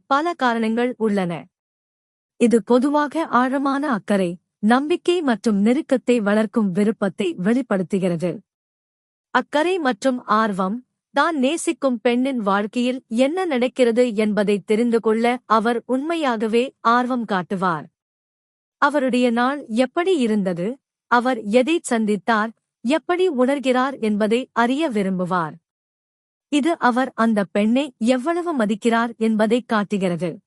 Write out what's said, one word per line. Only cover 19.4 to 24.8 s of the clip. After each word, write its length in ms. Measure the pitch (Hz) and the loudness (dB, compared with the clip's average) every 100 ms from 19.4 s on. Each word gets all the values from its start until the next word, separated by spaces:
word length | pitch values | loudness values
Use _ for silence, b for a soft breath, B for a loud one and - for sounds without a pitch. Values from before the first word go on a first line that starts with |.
| 247 285 262 220 | 0 -2 -4 -2
எப்படி 340 | 254 - 349 349 | 0 0 0 2
இருந்தது, 500 | 233 214 185 170 185 277 _ _ - | 2 0 0 -2 -6 -8 _ _ 0
அவர் 300 | 240 240 240 202 | 0 2 -2 0
எதை 240 | 240 262 330 | 2 2 0
சந்தித்தார், 720 | - 233 214 208 - 220 220 - _ _ | 0 0 0 0 0 0 -2 -8 _ _
எப்படி 400 | 226 320 - 349 370 | -2 -2 0 0 0
உணர்கிறார் 680 | 254 254 285 254 247 269 269 | 2 0 0 0 0 0 -2
என்பதை 400 | 220 208 214 233 262 | -2 0 0 0 -2
அறிய 300 | - 233 269 | 0 0 0